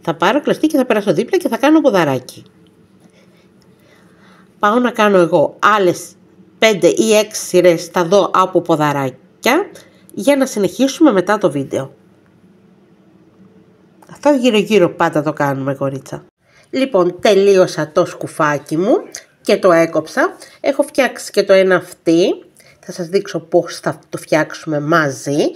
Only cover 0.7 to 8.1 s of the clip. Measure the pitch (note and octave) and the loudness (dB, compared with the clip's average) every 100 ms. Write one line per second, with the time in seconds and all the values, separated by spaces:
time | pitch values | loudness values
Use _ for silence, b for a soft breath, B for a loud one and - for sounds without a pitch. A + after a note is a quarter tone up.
0.7 | D4+ B3+ G#3+ G#3 D#3+ A#3 F#4+ C#4+ A3+ C#4 | 0 0 -2 0 -2 0 -2 -2 -2 2
1.7 | D#4 C#4+ G3 D#3 C3 - - - _ _ | 4 4 2 0 -2 -6 -20 -20 _ _
2.7 | _ _ _ _ b b b b _ _ | _ _ _ _ b b b b _ _
3.7 | b b b b b b b b _ G#3 | b b b b b b b b _ 0
4.7 | A#3 B3 - G#3 G3 E3+ E3+ D3 - - | 0 0 0 2 4 2 2 0 0 0
5.7 | G#3 F#3 - - - _ _ - _ A3+ | 2 0 -2 -8 -20 _ _ -20 _ 0
6.7 | G3+ E3 - A3 G#3+ G#3+ - - F3+ F3 | 4 2 2 2 2 0 -6 0 4 4
7.7 | E3 E3+ - E3+ | 2 -2 -4 0